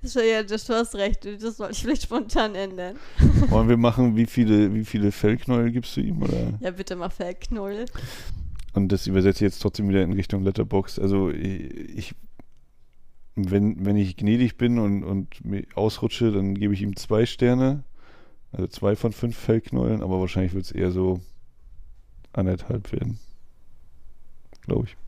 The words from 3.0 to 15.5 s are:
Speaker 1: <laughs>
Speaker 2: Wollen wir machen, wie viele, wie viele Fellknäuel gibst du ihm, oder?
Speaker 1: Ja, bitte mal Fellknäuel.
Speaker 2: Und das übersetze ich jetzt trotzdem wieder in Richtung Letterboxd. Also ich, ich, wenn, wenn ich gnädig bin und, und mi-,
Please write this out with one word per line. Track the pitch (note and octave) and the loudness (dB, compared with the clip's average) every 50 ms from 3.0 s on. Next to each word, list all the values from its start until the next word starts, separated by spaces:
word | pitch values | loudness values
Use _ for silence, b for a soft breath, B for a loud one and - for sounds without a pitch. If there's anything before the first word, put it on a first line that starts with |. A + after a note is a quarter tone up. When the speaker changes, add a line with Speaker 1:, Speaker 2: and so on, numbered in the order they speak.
| - - - - | -14 -10 4 6
Speaker 1:
<laughs> | - A#3 - - F#3+ - | 8 8 8 8 6 6
Speaker 2:
Wollen | - A2 A2+ A2+ | 6 6 6 6
wir | A#2+ | 6
machen, | A#2 A#2 A#2+ A2 A#2+ B2+ A#2+ A2 | 6 6 4 6 6 4 4 6
wie | A2 A#2 | 4 2
viele, | A2+ - B2+ A#2+ G#2+ G#2+ G#2 G#2+ G2 G2+ | 2 4 2 4 6 8 6 6 4 2
wie | A2 A2 | 0 -2
viele | - - A2 G2+ G#2 | -2 -2 2 2 2
Fellknäuel | G2+ - - G#2+ A2+ - - - B2 A#2+ A#2 A#2 | 2 4 2 2 2 2 0 0 2 2 2 2
gibst | A#2 B2 A#2+ - - | 0 -2 -4 -4 -4
du | C3 | -2
ihm, | A#2 - - G2+ | -2 -2 0 0
oder? | A2 - A#2 A#2 A#2 A#2 A2 G#2 | 0 0 0 0 0 -2 -2 -4
Speaker 1:
Ja, | - F3+ | -4 -6
bitte | F3+ F#3 F#3+ - F#3 | -6 -6 -8 -8 -8
mal | F3+ E3+ F#3 | -6 -6 -6
Fellknäuel. | - - F#3 F3 F3+ - - - A#3+ A3 G3 G3 G3+ G#3+ A#3+ B3 B B B B B B B B B B B B B - - - | -6 -6 -6 -8 -8 -8 -6 -6 -4 -4 -4 -6 -6 -8 -8 -8 B B B B B B B B B B B B B -8 -8 -2
Speaker 2:
Und | - G2+ G2+ F#2 | 2 2 4 4
das | G2+ F#2+ - | 2 0 0
übersetze | - F#2+ F#2+ F#2 G2 F#2+ - G#2 | 2 2 4 6 6 4 4 2
ich | G2 | 0
jetzt | - - | 0 0
trotzdem | - G#2 - - G#2 G2 | -4 -2 -2 0 0 2
wieder | G2 G2 | 4 4
in | F#2+ E2+ | 4 2
Richtung | G2 G2 F#2+ - - G2 | 0 -2 -2 -2 -2 0
Letterboxd. | F#2+ G2 G2 - A2 G#2 G#2 G2 F#2+ - - - | 0 0 2 0 -2 2 2 0 0 0 -4 -2
Also | G2 G2 G2 G2+ F#2+ E2+ | 0 2 2 4 2 2
ich, | D2+ D2+ E2 F#2+ F#2+ G#2 - - - - - - - | 0 -2 -4 -4 -6 -6 -8 -10 -10 -12 -12 -10 -10
ich, | - - - - - - - - - - - - - - _ _ - - - _ - - - - - - - - | -10 -10 -10 -12 -14 -14 -14 -16 -16 -18 -18 -20 -20 -20 _ _ -20 -20 -20 _ -20 -20 -20 -18 -18 -18 -10 -4
wenn, | - G2 F2+ F#2+ G2+ G2+ G#2+ G2 D2+ F#2+ | -4 -2 2 2 4 4 4 2 0 0
wenn | G2 G#2 | 2 2
ich | G#2 G2+ F#2+ F2 - | 2 2 0 -2 0
gnädig | G#2 G#2 A2 A#2+ B2+ A#2 - - | 2 4 4 6 4 2 2 0
bin | B2 A#2+ A#2+ A#2+ | 0 2 2 2
und, | G#2+ G2+ G2+ G2+ | 2 2 2 0
und | D2 E2+ G2 G2 F#2+ - - - - | -2 -2 -4 -4 -4 -6 -10 -10 -8
mi-, | - | -6